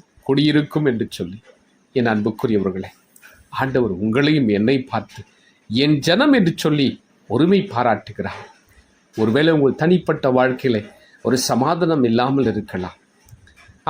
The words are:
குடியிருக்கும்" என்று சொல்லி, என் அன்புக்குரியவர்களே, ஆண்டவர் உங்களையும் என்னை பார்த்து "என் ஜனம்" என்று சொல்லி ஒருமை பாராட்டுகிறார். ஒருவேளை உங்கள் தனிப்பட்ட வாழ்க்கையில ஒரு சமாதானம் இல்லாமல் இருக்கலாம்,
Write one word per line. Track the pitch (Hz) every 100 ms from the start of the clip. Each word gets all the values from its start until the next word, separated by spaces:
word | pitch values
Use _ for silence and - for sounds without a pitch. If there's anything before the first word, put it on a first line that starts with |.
| - _ -
குடியிருக்கும்" | 143 151 147 147 156 147
என்று | 110 107 -
சொல்லி, | 87 107 - _ _ _ _
என் | 131 117
அன்புக்குரியவர்களே, | 107 110 107 123 104 95 92 - - _ _ - - _ -
ஆண்டவர் | 135 131 113 90
உங்களையும் | 110 117 143 156 117 101
என்னை | 107 139 131
பார்த்து | 113 104 - - _ _ _ _
"என் | 110 143 147 143
ஜனம்" | 190 294 262
என்று | 170 156
சொல்லி | 160 151 131 - _ _ -
ஒருமை | 113 170 196 -
பாராட்டுகிறார். | 117 120 101 - 107 95 - - _ _ _ _ _ _ -
ஒருவேளை | 110 127 160 160
உங்கள் | 139 -
தனிப்பட்ட | 160 180 - 151 135 127
வாழ்க்கையில | 127 127 131 107 104 - _ _
ஒரு | 117 127
சமாதானம் | - 120 139 170 170 156
இல்லாமல் | 120 113 127 139 113
இருக்கலாம், | 104 104 95 90 - _ _ _ - - _ - _ -